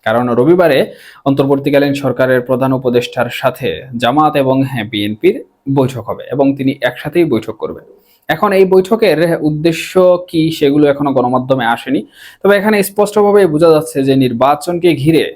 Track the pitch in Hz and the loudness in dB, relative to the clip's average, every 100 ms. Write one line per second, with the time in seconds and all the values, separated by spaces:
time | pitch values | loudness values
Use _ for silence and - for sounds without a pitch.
0 | 110 117 123 120 139 180 170 139 208 - | 0 0 0 0 2 4 4 2 -2 -8
1 | - - 143 139 139 139 143 143 143 139 | -20 -6 -2 0 0 0 0 0 0 -2
2 | 131 123 131 127 123 127 131 131 131 120 | -4 -2 0 0 0 -2 0 0 0 0
3 | 120 - 120 - 131 120 120 80 - 117 | -2 -4 -6 -2 -4 -4 -6 -6 -10 -4
4 | 120 143 151 147 131 131 131 123 107 107 | 0 2 2 2 2 0 0 -4 -6 -4
5 | 104 107 170 233 - _ - 139 127 127 | -4 0 0 0 -10 _ -4 0 0 -4
6 | 107 98 - 139 139 135 135 135 123 - | -10 -10 -8 -2 0 0 -4 -2 -4 -4
7 | 151 175 160 110 - - 78 80 - - | -4 -2 0 -2 -4 -10 -10 -10 -18 -20
8 | _ _ - 156 202 190 190 190 185 220 | _ _ -8 -2 0 2 4 4 2 0
9 | 214 151 170 165 151 151 165 165 - 185 | 2 2 0 0 -2 0 -2 -2 -2 2
10 | 180 175 180 165 160 160 143 147 143 143 | 4 2 -2 -2 -2 0 0 2 2 2
11 | 143 135 123 127 131 131 113 117 131 156 | 0 0 0 -2 -2 -2 0 -4 -4 -6
12 | - - - - 196 202 208 208 196 - | -6 -20 -20 -2 2 2 2 0 0 -2
13 | 202 214 208 202 185 151 170 156 147 143 | 0 2 4 4 4 4 4 4 0 -2
14 | 135 135 127 117 131 147 - 175 175 143 | 0 2 0 2 0 0 -2 0 0 2
15 | 143 156 95 | 2 0 -2